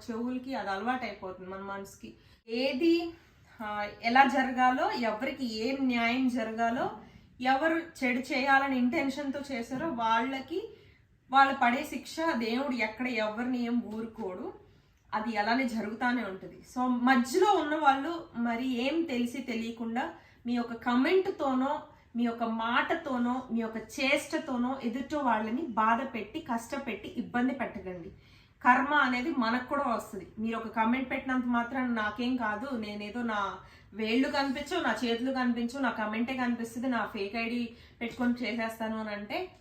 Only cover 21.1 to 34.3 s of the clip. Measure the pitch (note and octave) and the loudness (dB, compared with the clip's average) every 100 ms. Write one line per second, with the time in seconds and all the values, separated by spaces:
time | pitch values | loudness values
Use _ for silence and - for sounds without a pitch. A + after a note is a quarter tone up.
21.1 | F#4+ F#4+ - C#4 B3+ C4+ D4 - - - | 4 4 0 0 2 2 -2 -6 -20 -8
22.1 | A#3 A#3+ A#3 A3+ A3+ A3+ C4 E4 E4+ C#4+ | -2 0 0 -2 0 2 2 2 -2 0
23.1 | A#3+ A#3+ B3+ - A3+ A3+ A3 - - C4+ | 0 0 -2 -2 -4 -4 -6 -10 -2 2
24.1 | C#4+ - D#4 - B3 B3 C4+ A#3 B3+ - | 2 0 -4 -2 -2 -2 -2 -4 -4 -4
25.1 | D4 C4 G#3+ A3 B3+ D4 A3 A3 A#3 C4+ | 0 2 2 0 -4 -2 2 4 2 0
26.1 | A3 G3 D#4+ - A#3 - C4+ A#3 - - | -6 -8 -10 -4 -4 -4 -6 -6 -8 -8
27.1 | - F#3 A#3+ B3+ B3 G#3+ G3+ F#3 F3 F#3+ | -8 -4 0 0 0 -6 -6 -10 -10 -12
28.1 | - - - - _ B3 C4 C4+ D4 B3+ | -16 -20 -20 -20 _ 6 6 6 4 4
29.1 | B3 D#4 C4 A3+ B3 - C#4 C#4 G#3+ - | 2 -2 0 2 0 0 -2 0 -2 -4
30.1 | G3 E3 G#3+ A3+ A3+ A3+ A3+ A3+ B3+ C4 | -12 -12 -6 -4 -4 -4 0 2 2 0
31.1 | C4+ C4 B3+ A#3+ A#3+ A3+ C4 B3 A3+ G#3 | -4 0 0 2 2 0 -2 0 0 0
32.1 | G#3 B3 B3+ G#3+ G#3 C#4 A#3+ G#3 G#3 G#3 | 0 -2 0 -2 -4 -4 -6 -6 -8 -8
33.1 | A#3+ A#3 G#3 F#3+ F#3 - - - G3+ A3 | -4 -2 -2 -2 -6 -16 -20 -16 -4 2
34.1 | B3 C#4 | 2 4